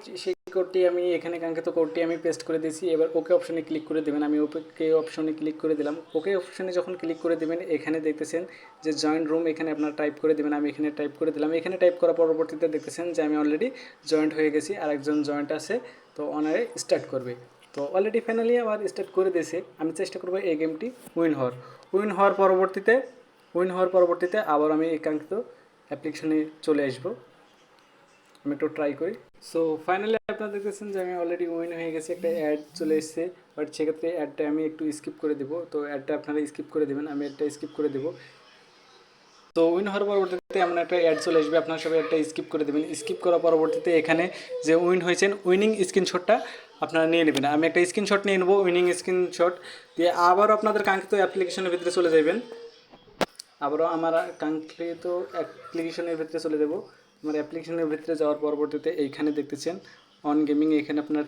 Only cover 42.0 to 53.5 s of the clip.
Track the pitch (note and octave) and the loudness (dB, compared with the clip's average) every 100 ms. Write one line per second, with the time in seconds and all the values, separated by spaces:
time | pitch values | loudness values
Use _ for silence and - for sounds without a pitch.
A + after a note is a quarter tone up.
42 | D3+ D#3+ D3+ - D#3 D#3+ D3 D3 D#3 D#3 | 2 0 0 -4 -6 -2 0 -2 -2 -6
43 | - F#3 F3+ E3+ E3 E3 D#3+ D#3+ - E3 | -6 -2 2 4 4 4 4 0 2 2
44 | D#3 D#3+ F3+ - - - D3+ E3 F3 F3+ | 4 2 2 -4 -10 -4 4 4 6 2
45 | E3+ F3 G3+ G3+ F3+ F#3 G#3+ G#3+ F3+ G3+ | 2 2 2 2 2 4 4 2 2 2
46 | F3+ F3+ - A#3 - - - - D3+ D#3+ | 2 0 2 2 2 -12 -18 -8 -2 2
47 | D#3+ E3+ D#3+ C3+ C#3 D3+ E3 E3 F3 A3 | 4 6 4 4 2 2 2 4 2 0
48 | G3 G3+ G3+ F#3+ F3+ G3+ F#3 F3 F3+ F3+ | 0 0 2 2 4 4 4 4 2 2
49 | - F#3 F3+ - F3 F3 - - - - | 0 0 0 2 2 0 -8 -18 -12 0
50 | E3+ E3+ F3 F3+ G#3 G#3+ G#3+ G#3 G3+ F#3+ | 2 4 6 6 6 4 2 2 2 0
51 | - G3+ F#3 F#3+ F3+ F3 F#3 F3 F3 F3 | 0 2 2 2 -2 -2 -2 0 0 2
52 | E3+ D#3+ D3+ G#3 - - - - _ - | 4 6 4 2 -4 -14 -18 -20 _ -20
53 | - - - - - | -20 -6 -6 -6 -20